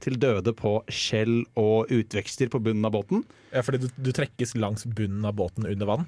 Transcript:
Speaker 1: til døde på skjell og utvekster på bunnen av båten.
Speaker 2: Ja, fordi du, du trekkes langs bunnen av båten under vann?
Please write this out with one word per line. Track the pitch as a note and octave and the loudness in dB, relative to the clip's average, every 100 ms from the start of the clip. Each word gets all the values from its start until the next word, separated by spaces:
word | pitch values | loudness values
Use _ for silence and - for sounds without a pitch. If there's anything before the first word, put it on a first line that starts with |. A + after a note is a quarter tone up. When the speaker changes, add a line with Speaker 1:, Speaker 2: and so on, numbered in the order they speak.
Speaker 1:
til | - B2+ | -4 0
døde | C3+ G2+ G2 | 2 2 0
på | A2+ G#2+ G#2+ - | 0 0 0 -2
skjell | - - A2 A2 A#2 A#2+ - | -6 0 0 2 2 0 0
og | G#2+ A2 A2 | 4 4 4
utvekster | B2 G#2 G#2 - - B2+ | 0 2 -2 -4 -2 -2
på | C3 | 0
bunnen | A2 G#2+ | 0 0
av | A2 | 0
båten. | G#2 - G3+ - - - | 0 0 -2 -2 -12 -6
Speaker 2:
Ja, | C3 | -4
fordi | B2 C3 | 0 -2
du, | B2+ - | -4 -4
du | C3 | -4
trekkes | B2+ C#3 - A#2+ A#2 | -2 -4 -4 -4 0
langs | G2+ G#2+ | -2 -2
bunnen | A#2+ G#2+ G#2 G2+ | -6 -4 -2 -2
av | G#2 G#2 | -2 -2
båten | F2 - F#2+ | -2 -2 -4
under | G2+ G#2 | -2 0
vann? | A#2+ | 0